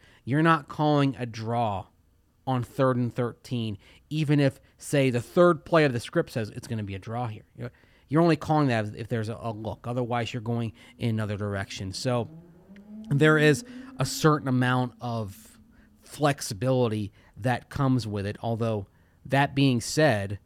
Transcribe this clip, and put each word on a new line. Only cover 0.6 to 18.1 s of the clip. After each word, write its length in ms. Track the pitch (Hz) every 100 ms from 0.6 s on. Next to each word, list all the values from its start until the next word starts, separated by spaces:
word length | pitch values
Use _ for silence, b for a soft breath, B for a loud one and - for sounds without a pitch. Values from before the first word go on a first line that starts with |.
| 143
calling 480 | - 151 147 139 120
a 80 | 123
draw 600 | 110 110 117 113 95 - _ _ _ _ _ -
on 160 | 127
third 340 | 117 - 131 123
and 160 | 120
thirteen, 680 | 120 120 - - 120 113 101 b b -
even 280 | 151 147 147
if, 200 | 139 - _ _
say, 320 | - 147 131
the 100 | 120
third 460 | - - 175 160 -
play 180 | 165
of 80 | 151
the 60 | 120
script 300 | - 170 151
says 220 | 123 107
it's 160 | 127 -
gonna 160 | 113
be 100 | 104
a 60 | 95
draw 260 | 101 113 123
here. 160 | 104 - -
You're, 140 | 120 b b b -
you're 140 | 147
only 140 | 170 156
calling 320 | - 156 139
that 260 | 117 104 -
if 120 | 110
there's 220 | 117 107
a, 80 | 117
a 100 | 117
look. 360 | 107 107 - 117
Otherwise, 440 | 123 120 120 113
you're 100 | 127
going 320 | 110 117 117 B B -
in 100 | 117
another 280 | 110 107 101
direction. 540 | 104 98 98 - 95
So 380 | 95 131 123 117 - - - - - - - -
there 300 | 143 156 156
is 260 | 151 143 B B B -
a 80 | 135
certain 420 | - 160 147 135
amount 460 | 127 127 127 123 -
of 560 | 120 117 104 - - - _ b b _
flexibility 1080 | - - 147 139 - 101 127 127 120 110 104 b b -
that 320 | 104 120 -
comes 340 | - 135 127
with 220 | 110